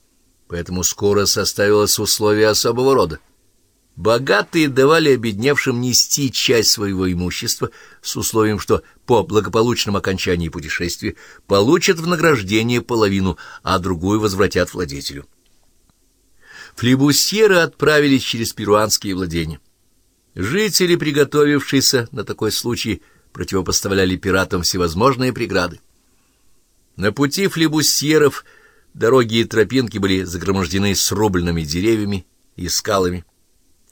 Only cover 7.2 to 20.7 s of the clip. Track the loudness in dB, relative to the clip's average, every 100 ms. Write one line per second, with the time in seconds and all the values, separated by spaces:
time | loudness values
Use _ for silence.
7.2 | -4 -6 -6 -6 -6 -10 -20 -18 -10 -6
8.2 | -2 0 2 0 0 -2 -2 _ 0 0
9.2 | 2 0 0 0 0 0 -2 -2 -2 -4
10.2 | -2 -2 -2 -8 -8 -6 -6 -6 -10 -10
11.2 | -18 -14 -2 2 4 2 2 -2 -2 0
12.2 | 2 2 2 0 2 0 0 0 2 2
13.2 | 0 -2 -8 -10 -2 -2 -2 -2 0 0
14.2 | 0 0 0 0 -2 -4 -8 -8 -12 -14
15.2 | -18 _ _ _ _ _ _ _ _ _
16.2 | _ _ -20 -20 -20 -2 2 4 4 2
17.2 | 0 4 4 4 2 0 2 4 4 2
18.2 | 0 -6 -6 -4 2 2 2 -2 -4 -4
19.2 | -4 -4 -6 -8 _ _ _ _ _ _
20.2 | _ -8 -4 -2 0